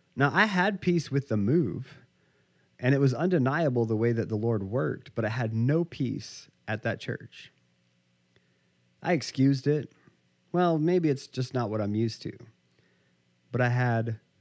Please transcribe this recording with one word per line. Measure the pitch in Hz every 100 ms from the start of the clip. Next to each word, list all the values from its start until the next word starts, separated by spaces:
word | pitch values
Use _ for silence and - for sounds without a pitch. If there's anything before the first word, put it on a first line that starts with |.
| _ -
Now, | 139
I | 143 214
had | 185 190 202
peace | - 175 -
with | 139 -
the | 107
move, | 101 160 120 85 127 - - _ _ _ _ _ _ -
and | 123
it | 135
was | 139
undeniable | 123 180 175 131 151 160 123
the | 113 107
way | 117
that | 117 101
the | 107
Lord | 113 110
worked, | 95 117 147 - -
but | -
I | 107
had | 113 117
no | 113 123 156
peace | 170 - 127 101 - - - _ -
at | 110
that | 117 101
church. | - - 110 - - _ _ _ _ _ _ _ _ _ _ _ _ _ _ _
I | -
excused | 170 - - 135 139 139
it. | 151 - _ _ _ _ _ _
"Well, | 175 175 160
maybe | 156 180 160
it's | 131 -
just | - 127
not | 127 110
what | 107
I'm | 104 107
used | 113 -
to." | - - - _ _ _ _ _ _ _ _ _ _
But | 120
I | 123
had | 123 123 117 113 110 _ _